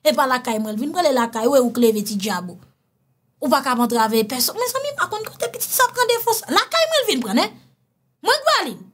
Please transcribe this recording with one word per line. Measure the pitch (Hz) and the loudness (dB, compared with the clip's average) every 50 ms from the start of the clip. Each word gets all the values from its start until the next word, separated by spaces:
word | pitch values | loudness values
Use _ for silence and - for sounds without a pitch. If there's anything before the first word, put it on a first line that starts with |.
| _ 208 | _ 2
e | 208 | 2
pa | - 285 262 | 2 2 2
lakay | 254 254 247 247 233 214 | 0 -2 -2 -2 -4 -4
mwen | 220 214 214 | -4 -4 -4
l | 214 | -4
vin | 254 302 330 | -4 -4 -2
pran | 359 349 | 0 2
li | 302 262 | 2 2
e | 247 | 2
lakay | 233 233 226 233 220 247 | 0 0 -2 0 0 4
ou, | 285 269 | 4 4
e | |
ou | 247 240 - | 4 4 2
k | 240 240 | 4 4
leve | 226 220 208 208 | 4 4 2 -2
ti | - 214 202 | -4 -4 -4
dyabo. | 185 214 190 180 180 180 175 - - _ _ _ _ _ _ _ _ _ _ _ _ _ _ _ - | -2 -2 -4 -4 -6 -8 -14 -16 -20 _ _ _ _ _ _ _ _ _ _ _ _ _ _ _ -2
Ou | 277 247 | 0 2
pa | 277 269 | 2 2
ka | 277 254 | 0 0
ap | 233 240 | 0 0
antre | 233 233 233 | 0 2 2
avè | 220 220 220 226 220 | 2 2 2 0 0
l. | 214 | 0
Pèson | 262 254 247 - - | -2 -4 -4 -4 -2
mezanmi | 427 494 494 480 523 554 587 587 | -4 -4 -4 -4 -4 -4 -6 -4
pa | - - - - | -4 -4 -4 -4
konn | 427 440 | -8 -8
kote | 427 - - - 480 466 | -8 -8 -6 -6 -6 -6
pitit | 480 - - | -6 -8 -4
sa | - - 508 480 466 | 0 2 2 2 2
pran | 480 494 453 480 | 0 2 2 2
defo | 466 466 480 453 | 0 2 0 -2
sa. | 453 - - 247 | -2 -2 0 0
Lakay | 381 480 539 - 659 659 622 659 | 0 0 0 0 0 0 2 2
mwen | 605 523 | 0 0
l | 427 | 0
vin | 339 262 233 | 0 -2 -2
pran | 208 190 254 | 0 0 0
li | 359 | 0
enh, | 440 - - _ _ _ _ _ _ _ _ _ _ _ _ - | 0 -4 -12 _ _ _ _ _ _ _ _ _ _ _ _ 0
mwen | - 508 605 | 0 0 2
k | 554 622 | 2 2
ba | 622 494 370 | 2 2 0
li | 277 202 | -2 -6
l | - - - | -10 -14 -20